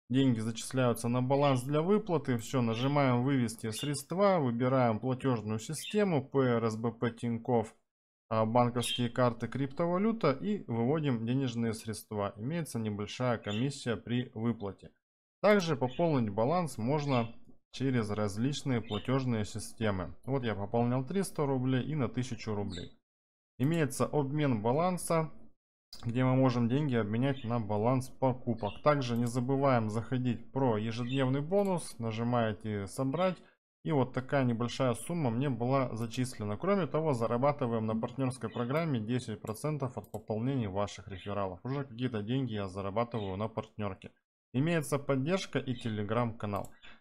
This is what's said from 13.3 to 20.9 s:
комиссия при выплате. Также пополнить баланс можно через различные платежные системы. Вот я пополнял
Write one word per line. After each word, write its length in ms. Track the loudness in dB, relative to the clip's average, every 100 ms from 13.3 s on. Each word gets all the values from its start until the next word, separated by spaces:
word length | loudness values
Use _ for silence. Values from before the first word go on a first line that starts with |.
| -2
комиссия 600 | -2 -2 -2 -2 -4 -4
при 340 | -2 -2 -2
выплате. 560 | -2 -2 -2 -6 -10 -18 _ _ _ _ _
Также 340 | 4 4 2 0
пополнить 560 | 0 0 2 2 0
баланс 480 | 0 2 0 -2 -4
можно 520 | 0 0 2 0 0 -6 -20 -20 _
через 380 | -4 0 0 0
различные 720 | 0 -2 0 -2 -2 -2 -2
платежные 640 | -2 -4 0 0 2 0 -2
системы. 680 | -6 -10 -2 0 0 -4 -8 -4
Вот 180 | -2
я 120 | -2 -4
пополнял 500 | -2 0 2